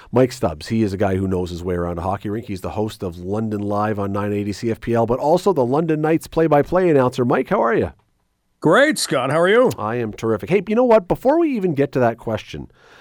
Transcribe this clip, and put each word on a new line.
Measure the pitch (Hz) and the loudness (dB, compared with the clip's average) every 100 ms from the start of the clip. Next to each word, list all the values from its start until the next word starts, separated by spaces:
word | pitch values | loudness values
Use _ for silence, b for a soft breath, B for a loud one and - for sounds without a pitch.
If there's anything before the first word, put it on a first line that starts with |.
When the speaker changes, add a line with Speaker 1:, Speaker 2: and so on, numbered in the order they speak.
| B | B
Speaker 1:
Mike | 120 131 | 2 2
Stubbs. | - 101 78 - | 0 -4 -4 -4
He | 113 | -2
is | 107 | 0
a | 95 | 0
guy | 98 95 | 0 0
who | 95 | 0
knows | 92 90 | -2 -4
his | 87 | -6
way | 87 | -6
around | 87 87 85 | -4 -4 -4
a | |
hockey | 92 101 107 | -4 -6 -6
rink. | 107 117 | -8 -8
He's | 95 | -10
the | 92 | -8
host | 90 110 - | -6 -6 -6
of | 95 85 | -10 -8
London | 90 104 110 104 | -6 -4 -4 -4
Live | 101 104 107 104 | -4 -2 -2 -2
on | 98 | -4
nine | 101 104 | -4 -4
eighty | 104 104 | -4 -4
C | 95 117 | -4 -4
F | 107 | -4
P | - | -2
L, | 117 113 | 0 0
but | 127 | 0
also | 143 175 202 | 2 2 2
the | 160 120 | 0 0
London | 143 165 156 | 0 0 0
Knights | 156 160 - | 0 0 -2
play-by-play | - 160 147 - 180 180 | 0 2 4 2 2 4
announcer. | 143 127 127 | 4 4 2
Mike, | 123 151 127 | 0 0 0
how | 202 | 0
are | 226 | 2
you? | 208 87 - _ _ _ _ _ _ | 0 -2 -6 _ _ _ _ _ _
Speaker 2:
Great, | 147 202 294 233 | 2 4 4 2
Scott. | - 143 131 | -2 -2 0
How | 151 | 2
are | 180 | 4
you? | 226 247 110 | 4 4 2
Speaker 1:
I | 104 120 | -4 -4
am | 113 | -4
terrific. | 98 113 107 - | -4 -2 -2 0
Hey, | 202 190 | -2 0
you | |
know | 214 | 2
what? | 254 220 180 | 4 4 4
Before | 151 254 320 | 0 2 2
we | 330 | 2
even | 240 185 | 0 -2
get | 139 135 | 0 0
to | 139 | 2
that | 120 113 | 0 0
question, | - 107 - 76 65 B B B | -4 -6 -8 -14 -14 B B B